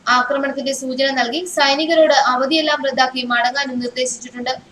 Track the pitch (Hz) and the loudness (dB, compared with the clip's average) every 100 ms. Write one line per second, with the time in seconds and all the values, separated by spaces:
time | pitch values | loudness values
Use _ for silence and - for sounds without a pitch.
0 | - 247 247 277 277 269 254 269 262 254 | 0 2 2 0 -2 -4 -4 -4 -6 -2
1 | 269 262 233 294 359 311 277 277 320 330 | 0 0 -2 -2 -4 0 0 2 2 4
2 | 311 277 254 254 262 320 302 294 269 262 | 6 4 4 2 0 0 0 0 -2 0
3 | 254 254 247 240 240 269 269 247 240 254 | 0 0 -2 0 0 0 -4 -4 -6 -4
4 | 254 - 247 247 247 254 - | -6 -6 -12 -8 -6 -6 -10